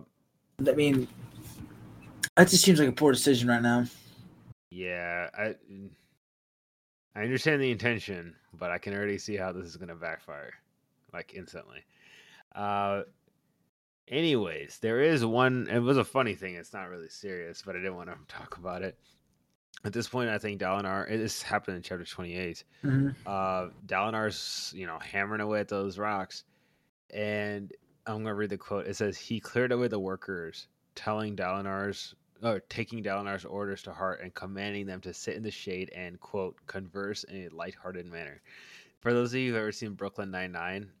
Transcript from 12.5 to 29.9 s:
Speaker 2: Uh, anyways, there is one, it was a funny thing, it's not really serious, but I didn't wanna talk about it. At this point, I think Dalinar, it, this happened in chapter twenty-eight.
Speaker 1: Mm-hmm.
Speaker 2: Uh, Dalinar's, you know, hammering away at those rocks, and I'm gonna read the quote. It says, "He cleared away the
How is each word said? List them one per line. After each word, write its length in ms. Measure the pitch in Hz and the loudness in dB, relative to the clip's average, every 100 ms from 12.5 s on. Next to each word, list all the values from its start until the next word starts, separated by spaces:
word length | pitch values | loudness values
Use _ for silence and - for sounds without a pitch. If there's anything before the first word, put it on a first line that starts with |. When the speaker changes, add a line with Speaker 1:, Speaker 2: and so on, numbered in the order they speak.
| - | -4
Speaker 2:
Uh, 480 | 101 101 101 101 - _ _ _ _ _ _ _ _ _ - | 0 2 2 0 -4 _ _ _ _ _ _ _ _ _ -4
anyways, 720 | 131 165 127 92 78 71 - | 2 4 4 2 -4 -10 -2
there 200 | 110 117 | 2 4
is 220 | 151 156 | 6 6
one, 440 | 117 117 127 127 - | 4 6 6 4 2
it 80 | 117 | 4
was 180 | 120 139 | 6 6
a 60 | |
funny 300 | 104 135 120 | 4 2 2
thing, 220 | 92 95 87 | 0 -6 -8
it's 180 | 82 | -12
not 160 | 104 92 | -12 -10
really 200 | 90 80 | -10 -12
serious, 520 | - 101 90 85 82 98 | -12 -8 -8 -8 -10 -8
but 100 | 90 | -4
I 40 | |
didn't 160 | 95 90 | -4 -4
wanna 220 | 87 87 - | -8 -12 -14
talk 300 | - - - | -14 -12 -10
about 240 | 90 90 | -6 -4
it. 160 | 95 - _ _ _ _ _ _ _ - 104 | -6 -8 _ _ _ _ _ _ _ -10 -4
At 80 | |
this 140 | 110 110 | -4 -2
point, 220 | 127 117 | 0 0
I 80 | 107 | 0
think 240 | 107 98 | -2 -2
Dalinar, 480 | 92 98 98 98 - | 0 0 0 -2 0
it, 60 | 110 | -2
this 240 | 110 - | -2 -4
happened 340 | - 104 - 90 | -2 -2 -2 -6
in 60 | |
chapter 220 | - 92 87 | -6 -8 -8
twenty-eight. 580 | - 87 87 90 - - _ 143 | -10 -8 -6 -6 -8 -14 _ 2
Speaker 1:
Mm-hmm. 240 | 135 139 131 101 | 2 2 -2 -4
Speaker 2:
Uh, 400 | 98 95 92 90 - 98 | 0 2 0 -2 -8 -2
Dalinar's, 840 | 95 107 110 107 101 - - - 92 | 0 2 2 0 -2 -6 -6 -8 -8
you 120 | 87 | -8
know, 100 | 80 | -8
hammering 420 | - 101 101 107 | -4 -2 0 0
away 180 | 104 107 | 0 0
at 80 | 101 | 0
those 300 | 101 98 92 | 0 -2 -2
rocks, 460 | 104 101 92 - - _ _ _ _ _ _ | -2 -2 -4 -10 -18 _ _ _ _ _ _
and 600 | 107 104 104 104 101 98 - _ _ - | -4 -2 0 -2 -4 -8 -14 _ _ -8
I'm 180 | 107 | -4
gonna 100 | 110 | -4
read 180 | 104 104 | -2 -2
the 60 | 98 | -4
quote. 300 | - 101 - | -4 -4 -4
It 80 | 101 | -2
says, 220 | 104 92 | -2 -2
"He 240 | - 113 | -4 -6
cleared 320 | - 120 123 | -2 0 2
away 160 | 123 | 2
the 100 | 120 | 2